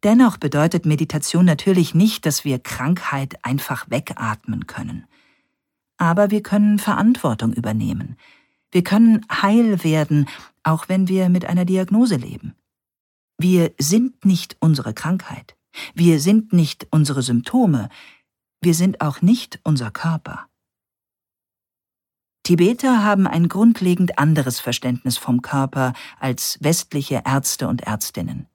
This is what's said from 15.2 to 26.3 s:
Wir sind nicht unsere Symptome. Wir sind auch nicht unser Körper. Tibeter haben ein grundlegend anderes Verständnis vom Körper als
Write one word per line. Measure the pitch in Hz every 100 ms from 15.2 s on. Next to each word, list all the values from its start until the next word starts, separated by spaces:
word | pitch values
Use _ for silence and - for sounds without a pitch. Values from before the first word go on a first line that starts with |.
| - - - _ _ - -
Wir | - 170 156
sind | 156 220 214
nicht | 180 156 - -
unsere | 156 147 139
Symptome. | 127 120 123 254 226 139 104 - - _ _ _ _ _
Wir | 175
sind | 160 185 -
auch | 151 139
nicht | 175 247 - -
unser | - 147 113
Körper. | - 165 160 - - - _ _ _ _ _ _ _ _ _ _ _ _ _ _ _ _ _ _ _
Tibeter | - 170 180 240 269 247
haben | 208 202 190
ein | 165 170
grundlegend | 185 226 226 185 180 175 -
anderes | 143 151 131 117
Verständnis | - 117 127 123 131 120
vom | - 123
Körper | - 139 135 139 127 123 - -
als | 135